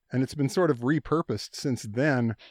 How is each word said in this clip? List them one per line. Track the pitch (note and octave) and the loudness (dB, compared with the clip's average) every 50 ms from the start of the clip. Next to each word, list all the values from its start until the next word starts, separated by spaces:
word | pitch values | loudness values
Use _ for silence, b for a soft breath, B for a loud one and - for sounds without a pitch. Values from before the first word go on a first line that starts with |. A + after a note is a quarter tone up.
| _ _ | _ _
And | - B2+ | -2 -2
it's | C3 - - | -2 -2 0
been | D3 C#3 C3+ | -2 -2 0
sort | - F#3 F3+ D#3 | 2 2 2 2
of | D3 A#2+ | 2 2
repurposed | A#2+ C3 D#3+ D3+ - - D3 E3 E3+ - A2+ G2+ - - - | 2 0 0 0 2 0 0 0 0 -2 -4 -6 -6 -10 -12
since | - - C#3+ B2 - - | -6 -4 -4 -4 -4 -6
then | A2 G#2 B2 C#3+ D#3 C3+ B2 A#2 A2+ G#2+ B B B | -6 -2 0 2 2 2 2 2 0 -2 B B B